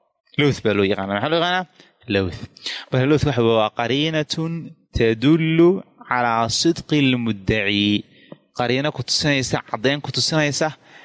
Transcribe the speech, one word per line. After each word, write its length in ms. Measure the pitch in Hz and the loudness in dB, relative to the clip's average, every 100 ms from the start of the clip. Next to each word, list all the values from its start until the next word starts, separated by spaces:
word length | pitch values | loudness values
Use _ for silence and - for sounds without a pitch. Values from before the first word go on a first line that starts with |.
| _ _ _ - | _ _ _ -2
Lawth 220 | 147 - | 0 0
baa 120 | 110 | -2
loo 120 | 101 98 | 0 0
yaqaanaa. 280 | 98 98 | -2 -2
Maxaa 160 | 101 131 | -4 -2
loo 100 | 170 | -2
yaqaanaa? 260 | 175 180 180 _ _ _ - | 0 -2 -6 _ _ _ -4
Lawth. 340 | 98 92 - - - - - - | -2 -2 -6 -16 -16 -14 -14 -4
Marka 200 | 131 131 | -2 2
lawth 200 | 151 147 | 2 2
waxa 160 | 123 | 2
weeye 160 | 113 113 | 2 2
waa 140 | 107 - | 0 -2
qariinatun 720 | 117 135 156 156 151 - 160 165 - - _ | -2 -2 -2 -2 -4 -6 -6 -8 -12 -18 _
tadullu 800 | - 113 113 131 160 160 165 170 190 - _ - | 2 2 4 4 4 4 6 6 4 -4 _ -4
calaa 440 | 123 120 113 117 | 0 0 0 0
sidqi 480 | - 165 170 - 151 | 0 0 0 -2 2
lmuddaci. 840 | 135 123 113 101 95 110 101 104 104 104 - _ - - _ - | 2 2 -2 -4 -2 0 0 2 2 2 -2 _ -20 -20 _ -4
Qariino 340 | 120 127 147 | -2 0 -2
ku 100 | - | -6
tusinaysa, 540 | - - 151 139 127 147 | -4 -2 0 0 0 -4
caddayn 400 | - 113 120 143 | -6 -4 -2 -2
ku 80 | 135 | -4
tusinaysa 560 | 131 - 156 147 139 156 - _ - | -6 -2 0 0 0 -4 -4 _ -20